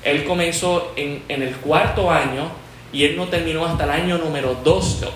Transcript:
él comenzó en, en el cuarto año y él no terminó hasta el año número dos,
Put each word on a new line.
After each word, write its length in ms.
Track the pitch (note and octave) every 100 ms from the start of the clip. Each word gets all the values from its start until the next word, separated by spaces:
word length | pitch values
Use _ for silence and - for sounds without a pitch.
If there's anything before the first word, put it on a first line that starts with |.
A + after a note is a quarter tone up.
él 200 | - D3
comenzó 680 | D3 F3+ E3+ E3+ F3+ F3 - -
en, 260 | C#3+ C#3+ -
en 140 | C#3
el 120 | B2+ C3
cuarto 540 | C#3+ D#3+ G#3 - F#3
año 400 | D#3 C3+ C3+ D#3+ - - - -
y 120 | C#3+
él 120 | C#3+ E3+
no 120 | F3+
terminó 360 | F3 E3 D#3+
hasta 200 | E3 D#3
el 60 | D3
año 280 | D3+ F3 F3
número 420 | D#3+ D3 C3 B2
dos, 400 | D3+ F#3 F#3 - -